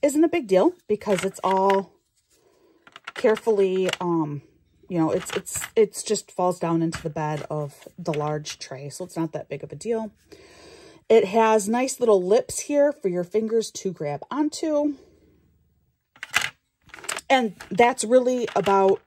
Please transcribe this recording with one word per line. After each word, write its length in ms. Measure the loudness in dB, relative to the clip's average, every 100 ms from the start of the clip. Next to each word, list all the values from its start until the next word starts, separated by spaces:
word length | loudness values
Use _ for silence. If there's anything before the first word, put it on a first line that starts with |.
isn't 220 | 2 2
a 40 | 2
big 180 | 2 2
deal 260 | 4 4 0 _
because 380 | -4 0 -2
it's 160 | -2 -4
all 480 | -2 2 4 2 0 _ _ _ _ _ _ _ _ _ -20 -20 -18
carefully, 760 | -2 0 0 0 2 2 0 -2 -2
um, 420 | -2 -2 -2 -6 _ _ _ _ _
you 100 | -2
know, 120 | 0
it's, 200 | -2 -4 -10
it's, 240 | -8 -12 -6 0
it's 260 | 0 0
just 280 | -6 -6 -6
falls 280 | -4 -2 -2
down 240 | -2 0
into 200 | -2 -4
the 80 | -8
bed 340 | -6 -6 -6 -6
of 380 | -8 -8 -12 -20 -12
the 160 | -6
large 440 | -4 -4 -6 -8 -14
tray, 300 | -16 -14 -14
so 160 | -14
it's 120 | -12 -6
not 160 | -6
that 160 | -6 -10
big 140 | -12
of 100 | -12
a 40 | -12
deal. 360 | -6 -6 -6 _ _ -20 -20 -20 -20 -20 -20 -20 _
It 180 | 4 6
has 420 | 2 4 4 2
nice 320 | -2 -2 0
little 220 | 4 4
lips 380 | 6 2 2 -8
here 320 | -2 2 2
for 160 | 2 -4
your 160 | -2
fingers 460 | -2 -2 0 -2 -2
to 200 | -6 -8
grab 300 | -6 -6 -6 -8
onto. 680 | -2 -2 -2 -2 0 0 -4 -16 _ _ _ _ _ _ _ _ _ _ _ -6 -4 -4 _ _ _ _ -20 -12 -12 0
And 240 | 2 2 -6 -12
that's 340 | 2 2 2
really 420 | 2 4 4 -2 -2
about 460 | -2 2 4 4 2